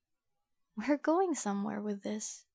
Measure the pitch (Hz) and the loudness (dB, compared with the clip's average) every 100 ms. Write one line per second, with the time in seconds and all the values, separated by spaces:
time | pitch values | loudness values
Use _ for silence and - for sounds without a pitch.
0 | _ _ _ _ _ _ _ - 233 285 | _ _ _ _ _ _ _ -4 0 2
1 | - 339 381 285 208 202 208 208 208 202 | 4 4 4 0 0 -2 -2 -4 -4 -6
2 | 208 214 - - - | -6 -6 -6 -8 -16